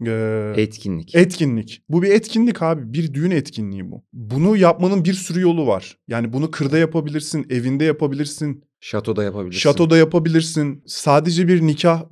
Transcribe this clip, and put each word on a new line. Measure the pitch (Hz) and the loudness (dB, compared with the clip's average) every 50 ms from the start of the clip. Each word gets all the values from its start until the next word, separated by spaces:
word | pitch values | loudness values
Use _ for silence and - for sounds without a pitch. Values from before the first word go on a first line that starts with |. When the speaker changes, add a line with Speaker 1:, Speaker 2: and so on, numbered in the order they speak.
| 117 | -6
Speaker 1:
E, | 113 113 113 110 110 110 110 107 104 104 | -4 -4 -2 -2 -2 -2 -4 -4 -4 -2
Speaker 2:
Etkinlik. | 104 107 107 - - - 101 92 80 82 - - | -2 -2 -2 -4 -8 -8 -8 -6 -6 -8 0 4
Speaker 1:
Etkinlik. | 170 185 180 180 - 160 139 120 113 107 - - - _ - | 4 4 4 2 0 -2 0 0 -2 -4 -6 -12 -18 _ -2
Bu | 151 165 180 | 0 0 2
bir | 196 | 4
etkinlik | 202 220 220 - - 220 233 240 202 - 170 | 2 2 2 0 0 2 2 2 0 0 0
abi. | 160 165 151 123 110 120 | -2 -2 -2 -4 -6 -4
Bir | 160 165 151 131 | -4 -4 -2 -2
düğün | 139 156 185 | -2 -2 0
etkinliği | 185 151 - - - 117 107 98 98 98 92 92 | 0 0 -2 -4 -8 -8 -8 -8 -8 -10 -10 -12
bu. | 98 - - _ - | -14 -16 -20 _ -18
Bunu | 123 113 107 120 139 165 202 220 | -16 -10 -6 -2 0 2 2 4
yapmanın | 202 185 170 165 - 180 185 202 190 156 | 6 6 4 4 4 2 0 2 2 0
bir | 180 190 | 0 -2
sürü | 190 - - 165 180 | -2 -4 -6 -4 0
yolu | 180 175 170 170 147 | 2 2 2 2 0
var. | 120 101 92 - - - _ _ - | 0 0 -2 -4 -10 -18 _ _ -6
Yani | 117 117 117 113 117 | -4 -4 -4 -4 -2
bunu | 135 156 156 | -4 -4 -4
kırda | 156 - 151 135 147 160 | -4 -4 -2 0 2 2
yapabilirsin, | 165 160 160 165 147 147 143 151 147 - - 151 131 - | 2 2 0 -4 -4 -4 -6 -8 -8 -6 -6 -6 -4 -4
evinde | 131 123 117 131 135 139 156 | -4 -4 -2 -2 -2 0 0
yapabilirsin. | 156 147 151 156 143 139 139 147 143 - - 151 147 131 - _ _ _ _ | 0 0 0 -2 -4 -2 -4 -6 -8 -6 -6 -6 -6 -6 -8 _ _ _ _
Speaker 2:
Şatoda | - - - 104 107 117 107 107 104 | -14 -8 -6 -6 -4 -2 -2 -2 -2
yapabilirsin. | 101 95 104 95 90 90 101 | -4 -4 -6 -8 -8 -6 0
Speaker 1:
Şatoda | - - - 175 170 160 165 | 0 2 2 2 4 4 6
yapabilirsin. | 165 160 160 170 170 160 165 160 160 160 160 - 156 147 143 131 - _ | 6 6 6 4 0 0 2 2 2 0 0 -2 -2 -2 -2 -4 -8 _
Sadece | - - - - 151 139 151 151 180 165 170 185 170 | -14 -14 -4 0 4 4 4 4 2 0 2 2 4
bir | 185 175 160 | 4 4 4
nikah | 156 147 143 - 170 165 165 165 - | 2 2 2 2 2 2 2 -2 -10